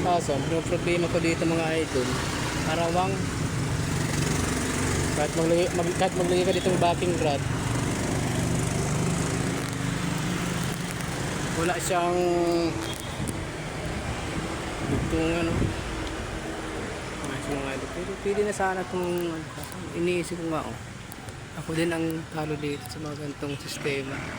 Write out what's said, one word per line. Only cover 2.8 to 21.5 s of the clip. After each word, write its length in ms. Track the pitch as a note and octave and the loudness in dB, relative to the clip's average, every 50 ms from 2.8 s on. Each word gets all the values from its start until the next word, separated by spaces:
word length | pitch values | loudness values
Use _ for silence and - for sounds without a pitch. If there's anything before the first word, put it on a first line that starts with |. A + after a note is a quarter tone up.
| E3+ E3 E3 F3+ F#3 F#3+ G3 F#3 F3+ - - - - - - - - - - - - - - - - - - - - - - - - - - - - - - - - - - C#3+ - - - | 2 4 4 4 4 4 2 0 0 -2 0 -2 -2 0 0 0 0 0 0 0 0 0 0 0 0 0 0 0 2 2 2 2 0 0 0 0 0 0 0 0 0 2 2 2 2 2 2
Kahit 160 | D3+ D3 D3+ - | 2 2 2 2
maglagay, 320 | E3+ D#3+ E3 E3+ E3+ F3+ F3 E3+ | 2 4 4 6 4 4 2 2
mag-, 200 | F3 E3 E3+ F3+ - | 2 0 2 2 2
kahit 140 | F#3 F#3 - | 2 2 2
maglagay 280 | F#3 F3+ F3 F3+ F3+ F3+ F#3+ | 2 2 4 4 4 4 4
ka 80 | F#3 | 2
ditong 240 | F3+ F3 F#3 F3+ F3 | 4 4 2 4 6
backing 320 | F3+ E3+ E3+ - F#3+ F3 F3 E3 | 6 4 4 4 2 2 2 2
rod, 220 | D#3+ D3+ C#3+ C#3 C#3+ - - - - - - B2 - - - - - - - - - - - - - - - - - - - - - - - - - - - - - - - - - - - - - - - - - - - - - - - D#3 D#3 - F3 D#3+ - - - - - - - - - - - - - - - - - - - - - - - - | 2 2 2 2 0 0 0 0 0 0 0 0 0 0 0 0 0 0 0 0 0 0 2 2 2 2 2 2 0 0 0 0 0 2 2 2 2 2 2 2 0 0 0 0 0 0 0 -2 -2 -2 -2 -2 -2 -2 -2 0 -2 -2 0 0 0 0 0 0 0 -2 0 0 -2 -2 -2 -4 -4 -6 -4 -4 -4 -4 -4 -2 -2 -2 -2 -2 -2 -2 0 2
wala 140 | E3 F3 E3+ | 2 2 2
siyang 440 | E3+ E3 - F#3+ F3 F3 F3 F3 F3+ F3+ F3 F3 F3 F3 E3+ E3+ E3+ E3+ E3 D#3 D#3+ - - - - - - - - - - - - - - - - - - - - - C2+ - - - - - - - - - - - - - - - - - - - - | 2 2 2 2 4 4 4 4 4 4 4 4 4 4 4 4 4 4 2 0 0 -2 -4 -4 -4 -6 -6 -4 -2 -2 -2 -2 -4 -6 -6 -6 -6 -6 -6 -6 -4 -4 -4 -4 -4 -4 -4 -4 -4 -4 -4 -4 -4 -4 -4 -4 -4 -4 -6 -4 -4 -2 0
dugtungan, 560 | C#3+ C3+ - - E3 D#3+ D#3+ E3 E3 E3+ E3+ | 0 0 2 2 2 2 2 2 2 2 2
no? 100 | E3 E3 - - - - - - - - - - - - - - - - - D#3 D#3+ D#3+ D#3+ D#3 - E3 - G#2+ - - - - - - - | 2 2 2 2 0 0 -2 -4 -4 -4 -4 -4 -4 -4 -6 -6 -6 -6 -6 -6 -6 -6 -6 -6 -6 -6 -6 -6 -6 -6 -6 -8 -8 -8 -6
Mga 160 | - C#3 C3 | -6 -4 -4
idol, 200 | C3 - - C#3+ C#3 C#3 | -4 -4 -4 -4 -2 -2
mga 80 | C3+ C3+ | -4 -4
idol. 160 | C3 C3 C#3 - | -4 -6 -6 -6
Pwede, 160 | E3 F3+ F#3 G3 F#3+ - | -6 -6 -6 -6 -2 0
pwede 160 | G3+ G3+ G#3 G#3 | 0 2 2 2
na 100 | G#3 G3 | 2 2
sana 260 | - G3 F#3+ F#3 F#3+ F3+ - | 0 0 0 0 -2 -4 -2
kung... 200 | - F#3 F3+ F3 F3 F3 F3 E3+ D#3+ D#3+ D#3 D3 - - - - - - - - - | -2 -2 0 0 0 0 0 -2 -2 -4 -6 -8 -10 -10 -10 -8 -8 -10 -10 -8 -4
iniisip 440 | E3+ E3+ F3+ F3+ F3 E3 - F3 E3+ | 0 0 2 2 0 -2 -2 -6 -4
ko 60 | E3 E3 | -2 -2
nga, 120 | D#3+ D3 A#2+ | -2 -2 -2
oh. 140 | A#2 A#2 - - - - - - - - - - - - - - - | -4 -6 -8 -10 -12 -12 -12 -12 -12 -12 -12 -12 -12 -12 -12 -12 -10